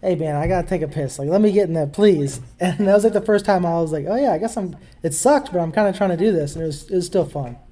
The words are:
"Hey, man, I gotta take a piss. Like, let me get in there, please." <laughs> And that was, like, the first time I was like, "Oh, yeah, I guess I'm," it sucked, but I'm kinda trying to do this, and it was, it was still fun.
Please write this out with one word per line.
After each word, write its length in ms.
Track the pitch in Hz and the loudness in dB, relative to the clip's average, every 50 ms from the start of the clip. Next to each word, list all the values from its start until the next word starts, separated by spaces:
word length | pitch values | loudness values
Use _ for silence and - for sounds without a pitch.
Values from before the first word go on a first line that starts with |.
"Hey, 140 | - 190 180 | 0 -2 -2
man, 180 | 151 160 156 147 | -2 -2 -2 -2
I 140 | 147 156 165 | -2 0 0
gotta 180 | 185 180 165 | 0 -2 -2
take 160 | - 190 170 | -2 -2 -4
a 60 | 156 147 | -4 -4
piss. 320 | 147 156 143 131 - - | -4 -4 -4 -4 -6 -6
Like, 80 | 139 147 | -4 0
let 120 | 170 202 | 2 4
me 120 | 214 208 | 4 4
get 160 | 190 208 202 170 | 4 4 2 2
in 60 | 165 | 0
there, 120 | 160 151 | -2 -2
please." 540 | 143 147 - 202 208 185 151 143 139 139 - - - | -2 0 4 4 4 6 4 0 -4 -4 -8 -14 -18
<laughs> 100 | - _ | -6 _
And 280 | 175 185 - 143 208 196 | -2 -2 0 0 2 4
that 60 | 196 | 4
was, 100 | 208 202 | 4 4
like, 80 | 226 | 4
the 80 | 208 208 | 2 2
first 240 | 196 220 214 202 202 | 0 2 0 0 2
time 200 | - 202 185 180 | 2 0 2 2
I 160 | 170 170 170 | 0 0 0
was 120 | 165 156 | -2 -2
like, 140 | 156 151 139 151 | -2 -4 -4 -2
"Oh, 80 | 208 | -2
yeah, 160 | 247 285 254 | 0 0 0
I 60 | 202 - | 0 0
guess 180 | 220 226 - | -2 -4 -6
I'm," 180 | 240 196 180 156 - - - - - - | -6 -8 -8 -8 -12 -20 -20 -20 -6 -6
it 100 | 165 151 | -4 -4
sucked, 380 | - - 254 294 285 285 - | 2 2 4 4 4 2 -2
but 80 | 180 180 | -4 -2
I'm 100 | 170 160 | -2 -2
kinda 220 | 156 214 214 202 | 0 0 0 0
trying 180 | 190 196 202 190 | 0 0 0 0
to 60 | 175 | 0
do 160 | 160 185 226 | 2 2 2
this, 220 | 202 165 147 147 147 | 2 2 -2 -2 -6
and 80 | 160 160 | -6 -6
it 20 | |
was, 240 | 160 143 - - - | -6 -6 -8 -8 -4
it 60 | 196 | -2
was 100 | 185 170 | -2 -2
still 180 | 175 - 196 165 | 0 0 -2 -2
fun. 320 | 143 - 147 135 120 120 - - - | -2 -4 -8 -8 -8 -12 -16 -20 -20